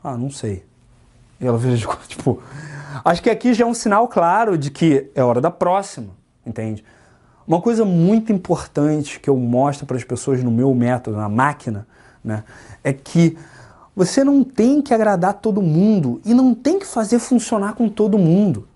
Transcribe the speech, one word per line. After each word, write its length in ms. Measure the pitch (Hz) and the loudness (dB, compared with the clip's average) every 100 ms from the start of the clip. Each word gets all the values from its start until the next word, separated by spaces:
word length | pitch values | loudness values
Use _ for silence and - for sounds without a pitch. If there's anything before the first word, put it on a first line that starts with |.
"Ah, 140 | 156 123 | -10 -8
não 140 | 135 | -8
sei." 340 | 139 113 95 _ _ _ _ _ _ _ _ | -8 -8 -8 _ _ _ _ _ _ _ _
E 60 | 127 | -2
ela 100 | 117 | 0
vira 220 | 127 120 | 0 0
de 80 | 104 | -2
costas, 220 | - - | -8 -10
<laughs> 80 | - | -4
tipo, 240 | - 113 - 139 - - - 139 165 | -2 -2 -8 -18 -16 -16 -14 -4 -2
acho 160 | 175 | 0
que 80 | 240 | 0
aqui 240 | 220 247 | 0 2
já 100 | 226 | 2
é 40 | 233 | 2
um 80 | 233 | 0
sinal 320 | 220 202 240 | 0 2 2
claro 500 | 208 170 196 226 170 | 2 2 2 2 0
de 140 | 139 | -4
que 400 | 139 165 139 - | 0 2 2 0
é 100 | - | -2
hora 160 | 127 120 | 0 2
da 120 | 151 | -2
próxima, 560 | - 175 190 196 - 104 90 _ _ | -2 -2 -2 -4 -12 -16 -18 _ _
entende? 400 | - 113 110 107 _ _ _ _ _ _ - | -14 -8 -8 -8 _ _ _ _ _ _ -2
Uma 140 | 165 | 0
coisa 240 | 226 226 208 | 0 0 2
muito 480 | 180 170 220 220 | 2 4 2 2
importante 880 | 196 - 170 - - 147 151 147 - | -2 0 -4 -4 -2 0 0 -4 -8
que 100 | - | -2
eu 80 | 131 | 0
mostro 480 | 120 120 139 139 139 | 2 0 0 -2 -8
pras 180 | 127 | -8
pessoas 400 | - 120 - 131 | -6 -8 -2 -2
no 60 | 123 | 0
meu 240 | 113 135 | 2 2
método, 420 | 127 120 123 - 107 | 2 0 -2 -4 -6
na 140 | 104 | -2
máquina, 580 | 107 139 147 - 104 107 _ - _ | 0 0 -2 -10 -10 -12 _ -20 _
né, 200 | - 107 - - - - | -8 -8 -10 -20 -20 -8
é 80 | 139 | -6
que 460 | 139 - 165 165 165 - - - - _ - | -6 -2 2 2 0 -20 -20 -20 -20 _ -2
você 280 | 180 - | 0 2
não 200 | 277 277 | 2 2
tem 380 | - - 233 294 | 2 2 2 2
que 140 | 285 226 | 2 0
agradar 400 | 214 196 185 202 | 2 2 0 -2
todo 260 | 220 208 | -2 0
mundo 580 | 180 151 208 208 135 117 202 | 2 2 4 2 0 -4 2
e 80 | |
não 220 | 240 262 233 | 4 4 2
tem 240 | 277 381 | 0 -2
que 80 | - | -4
fazer 320 | - 208 240 | -6 0 0
funcionar 560 | - 247 - 220 202 214 | 2 -2 0 -4 -4 -2
com 120 | 226 | -2
todo 300 | 214 214 208 | 0 0 4
mundo. 500 | 165 175 208 113 - | 4 4 2 -2 -8